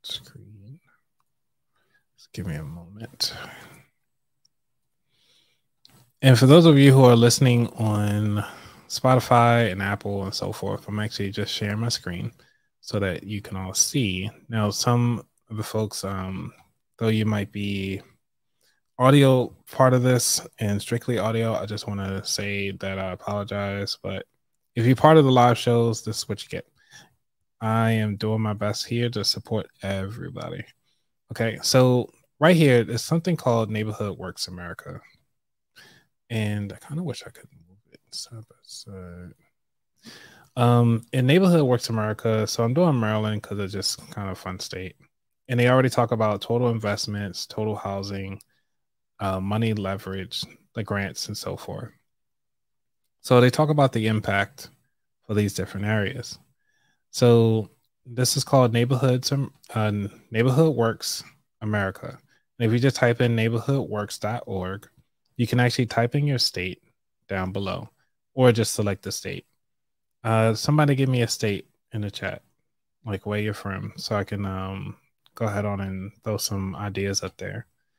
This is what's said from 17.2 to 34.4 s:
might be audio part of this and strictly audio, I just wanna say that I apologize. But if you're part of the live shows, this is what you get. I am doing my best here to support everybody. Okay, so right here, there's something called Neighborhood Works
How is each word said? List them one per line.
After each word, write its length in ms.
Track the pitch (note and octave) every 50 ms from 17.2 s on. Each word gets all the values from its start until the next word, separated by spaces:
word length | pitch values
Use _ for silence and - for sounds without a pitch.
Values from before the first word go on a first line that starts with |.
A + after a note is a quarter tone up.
| G#2+
might 260 | G#2+ G#2+ G#2 G2+ -
be 500 | - G#2 G2+ G2+ G2+ G2 F#2+ G2 F#2+ F#2 - _ _ _ _ _ _ _ _ _ _ _ _ _ _ _ _ _ _ -
audio 500 | B2+ C3 C#3+ C#3+ C#3 C3+ C3 B2+ A#2 - - _ _ -
part 220 | - - C3+ B2+ B2+
of 80 | B2
this 440 | B2 B2+ B2+ A#2 - - - - - - _ -
and 200 | A2+ G#2 G#2 G#2
strictly 400 | - - A#2+ A#2 - - A#2+ G2+
audio, 360 | G2 A2 A2+ A2+ A2+ A2+ A2
I 100 | - G2
just 240 | G#2+ G#2+ G2+ - G#2
wanna 340 | G2+ G2+ G2 G2 G2 G2
say 500 | - - - - G2+ G2+ G2+ G2+ G2 G2
that 260 | F#2+ - - G2 F#2+ F#2+
I 140 | F#2+ F#2
apologize. 840 | F2+ - - - G#2 G#2 G2+ - G#2 G2+ G2+ G2 G2 G2+ G2+ - - -
But 240 | - F#2+ G2 F#2 - _ _ _ _ _ _ _ _ _ -
if 100 | A#2 A2+
you're 100 | B2+ B2+
part 220 | - - D#3 D#3+
of 80 | D#3+ C#3+
the 80 | C3
live 240 | C3 B2 A#2+ A#2+ A#2
shows, 460 | - - B2 A#2 A#2 A#2 A#2 A2 - -
this 140 | A2 A2 -
is 100 | - -
what 140 | G#2 -
you 80 | - -
get. 160 | - - - _ _ _ _ _ - - - _ _ _ _ _ _ _ _ _ _ -
I 300 | A#2 A2 A2 A2+ A2+ A2+
am 240 | A2+ A2 G#2+ G#2+ G2+
doing 260 | F#2+ A2 G#2+ A2 A2
my 100 | A2 G#2+
best 340 | G#2 G2+ G#2 G#2 G#2 - -
here 220 | - A#2+ A#2 A#2+ A#2
to 160 | A#2 G#2+ G2
support 460 | - - A2+ - - A#2 G#2 - - _ -
everybody. 800 | - G2 G2 G2 F#2+ G2 A2+ - - - - - - - - - - _ _ _ _ _ _ _ _ _ _ _ _ -
Okay, 260 | A#2+ - A2+ A2+ A2+ -
so 500 | - - - C3 B2+ B2+ B2 B2 - - _ _ _ _ _ -
right 160 | D3 E3+ F3+
here, 280 | D#3+ D#3 C#3 B2 A#2+ A2
there's 200 | - A#2+ A#2 -
something 340 | - D#3+ E3 E3 F3+ E3 -
called 320 | - B2+ A2+ A2+ A2 G#2
Neighborhood 480 | A2 G#2+ G#2+ G#2+ G2+ - G#2+ G2+ F2+ -
Works 300 | F#2+ F2+ - -